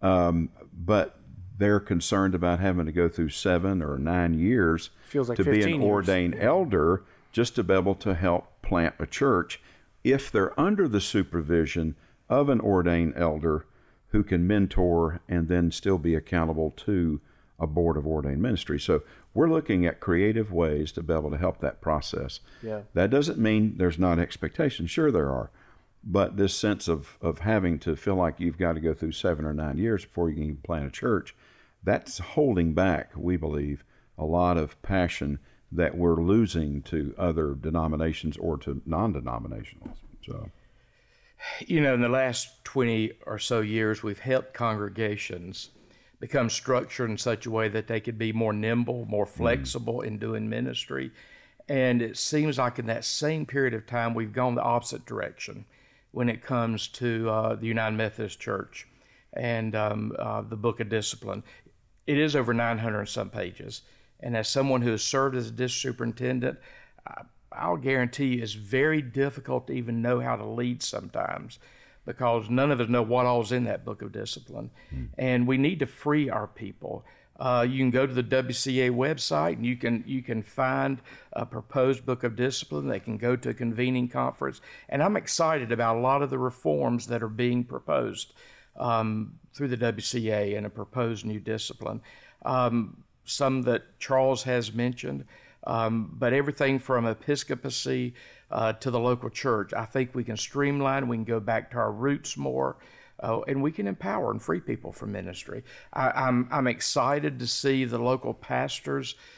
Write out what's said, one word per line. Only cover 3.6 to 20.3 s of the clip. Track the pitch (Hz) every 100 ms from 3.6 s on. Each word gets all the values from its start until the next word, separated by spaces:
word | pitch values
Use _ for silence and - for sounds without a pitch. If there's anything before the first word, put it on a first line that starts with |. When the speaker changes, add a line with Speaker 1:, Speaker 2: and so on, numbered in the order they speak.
| 95 95
Speaker 1:
or | 76 69
nine | 73 90 87
years | 80 90 123 87 82 - -
Speaker 2:
Feels | - 147 123
like | 117
Speaker 1:
to |
be | 180
an | 107
Speaker 2:
fifteen | 104 160
years. | 104
Speaker 1:
ordained | 104 92 92 87 78
elder | 104 175 175 95 78 95 - - _
just | - 120 -
to |
be | 92
able | 95 92 95
to | 107
help | 87 90 85 - _
plant | - 90 82 -
a | 80
church | - 139 101 - - - - _ _
if | - 135 -
they're | 110 95 -
under | 165 208 170
the | 104
supervision | - 107 92 82 73 85 78 85 80 73 _ _ -
of | 127 143
an | 123
ordained | - 95 87 85 82 -
elder | 85 78 80 76 - _ _ _ _
who | 110
can | 104 90 87
mentor | 104 95 - 90 85 82 87 -
and | 87 82
then | 87 85
still | - 98 95
be | 80
accountable | 80 - 87 80 80 78
to | - - 98 85 76 - _ _ -
a | 80
board | 76 85 76
of | 73
ordained | 78 69 69
ministry. | 117 101 - 73
So | - 151 - - -
we're | - 160
looking | 160 151 95 87
at | -
creative | - 85 104